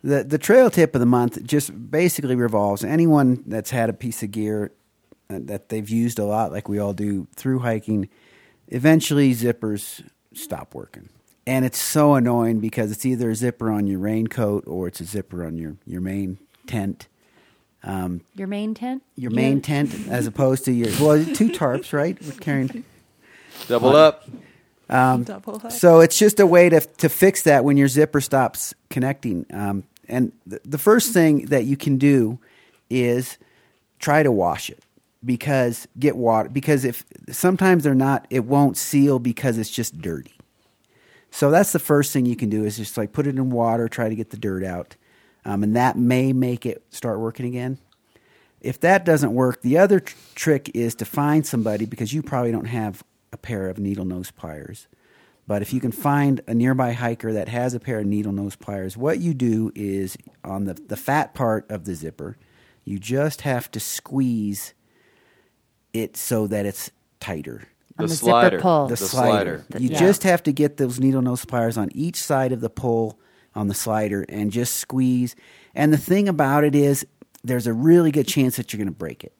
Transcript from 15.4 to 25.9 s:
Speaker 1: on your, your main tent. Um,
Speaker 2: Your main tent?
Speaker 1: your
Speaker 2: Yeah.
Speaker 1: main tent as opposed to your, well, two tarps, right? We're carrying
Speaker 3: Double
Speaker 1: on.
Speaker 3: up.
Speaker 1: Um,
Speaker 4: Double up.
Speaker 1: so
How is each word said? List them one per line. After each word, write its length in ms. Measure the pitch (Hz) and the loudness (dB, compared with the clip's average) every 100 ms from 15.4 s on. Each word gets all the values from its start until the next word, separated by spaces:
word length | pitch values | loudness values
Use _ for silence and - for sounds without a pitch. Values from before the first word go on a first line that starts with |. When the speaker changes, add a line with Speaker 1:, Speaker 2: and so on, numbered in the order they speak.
Speaker 1:
on 140 | 82 82 | -10 -8
your, 200 | 80 73 - | -10 -12 -12
your 120 | 87 | -8
main 360 | 92 98 95 98 _ _ - | -6 -6 -6 -10 _ _ -8
tent. 400 | 117 98 87 - _ _ _ _ _ _ _ | -6 -6 -8 -16 _ _ _ _ _ _ _
Um, 400 | - 95 90 90 _ 196 | -10 -6 -6 -8 _ -14
Speaker 2:
Your 120 | 196 | -10
main 280 | 202 214 220 | -8 -8 -8
tent? 260 | 247 262 _ - | -8 -10 _ -12
Speaker 1:
your 160 | 123 | -4
Speaker 2:
Yeah. 40 | 117 | 0
Speaker 1:
main 240 | 131 139 | 2 0
tent 460 | 143 147 143 - - | -2 -2 -2 -4 -6
as 180 | 123 113 | -4 -4
opposed 380 | 107 135 131 - | 0 2 2 0
to 60 | |
your, 180 | 123 117 95 | 0 0 2
well, 160 | 151 151 160 | 4 4 2
two 240 | 143 226 | 2 0
tarps, 420 | - 147 127 - | 2 -2 -2 -4
right? 240 | 147 156 - | -2 -2 -4
We're 120 | 151 | -12
carrying 500 | 135 - 139 131 226 - _ _ _ _ - - - - | -10 -4 -2 -2 -6 -16 _ _ _ _ -20 -20 -20 -2
Speaker 3:
Double 220 | 120 117 | 2 6
Speaker 1:
on. 60 | 147 | 8
Speaker 3:
up. 340 | 156 - - - - _ _ _ _ | 8 6 -14 -20 -20 _ _ _ _
Speaker 1:
Um, 320 | 131 131 120 | 2 4 2
Speaker 4:
Double 320 | 120 - - - | -2 -10 -12 -14
up. 80 | - | -12
Speaker 1:
so 300 | - 175 | 4 8